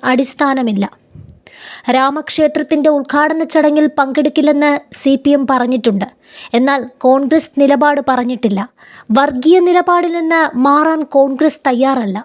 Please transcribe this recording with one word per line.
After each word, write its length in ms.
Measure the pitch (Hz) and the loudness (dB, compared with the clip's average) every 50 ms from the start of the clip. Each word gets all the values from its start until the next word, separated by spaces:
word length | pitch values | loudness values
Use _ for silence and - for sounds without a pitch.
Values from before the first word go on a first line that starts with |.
| - 247 | -2 -2
അടിസ്ഥാനമില്ല. 720 | 254 247 269 254 - - 294 277 269 262 254 233 214 196 202 - - _ _ _ _ - - - - _ _ - - - - - - - - - 247 | -2 0 -2 -4 -4 -4 -2 -2 -2 -2 -2 -4 -2 -4 -4 -6 -8 _ _ _ _ -20 -20 -20 -20 _ _ -20 -20 -20 -20 -20 -20 -12 -4 -2 0
രാമക്ഷേത്രത്തിൻ്റെ 920 | 262 262 269 285 302 302 - - - 311 294 302 311 302 - 320 302 277 311 302 | 2 0 0 -2 -4 -8 -6 -2 0 0 0 0 -2 -2 -2 -2 0 2 2 0
ഉദ്ഘാടന 480 | 285 269 - - 294 302 311 320 320 330 320 - | 0 -2 -2 -2 0 0 0 0 -4 -4 -2 0
ചടങ്ങിൽ 320 | 320 302 302 294 302 302 302 302 - | 0 2 2 2 2 0 0 0 -2
പങ്കെടുക്കില്ലെന്ന് 720 | 277 269 262 302 294 302 302 311 277 294 294 285 294 294 285 285 - _ - - | -4 -2 0 -2 -2 0 0 0 0 2 2 2 2 0 0 -2 -6 _ -16 -4
സി 140 | - 269 277 269 - | 0 0 0 2 2
പി 80 | 285 285 | 2 2
എം 80 | 285 277 226 | 2 2 0
പറഞ്ഞിട്ടുണ്ട്. 560 | 269 254 240 247 254 247 214 240 196 196 202 - _ _ _ _ - - - - - 240 | 0 0 0 -2 -2 -2 -2 -2 -2 -2 -6 -8 _ _ _ _ -20 -20 -16 -4 -2 0
എന്നാൽ 240 | 254 277 277 269 254 254 _ _ - | 0 0 0 -2 -4 -8 _ _ 0
കോൺഗ്രസ് 460 | 254 262 269 285 254 302 320 - - _ 277 | 2 2 2 2 0 0 0 0 -2 _ 0
നിലപാട് 400 | 285 269 285 254 294 294 294 285 277 - | 2 2 2 2 2 0 0 0 -2 -2
പറഞ്ഞിട്ടില്ല. 500 | 262 247 247 240 254 - - 220 202 196 202 - _ _ - - - - - _ 220 254 | -2 -2 -2 -4 -6 -4 -4 -2 -2 -2 -6 -10 _ _ -20 -20 -20 -20 -6 _ 0 0
വർഗീയ 400 | 277 294 277 254 254 311 349 370 349 359 | 0 0 -2 -2 2 4 4 4 4 4
നിലപാടിൽ 460 | 349 359 349 370 349 349 349 349 330 339 | 2 2 2 2 0 0 0 -2 -4 -4
നിന്ന് 240 | 330 320 330 330 320 294 - 240 262 | -2 0 0 0 0 0 0 0 0
മാറാൻ 360 | 285 285 294 302 320 320 311 302 294 - | 2 2 2 2 0 -2 -2 -4 0 2
കോൺഗ്രസ് 460 | 277 269 277 269 254 302 311 - - _ 277 | 2 2 2 0 0 0 0 0 0 _ -2
തയ്യാറല്ല. 500 | 254 240 262 269 269 262 220 202 185 208 247 | 0 0 0 0 0 -2 -4 -4 -6 -8 -10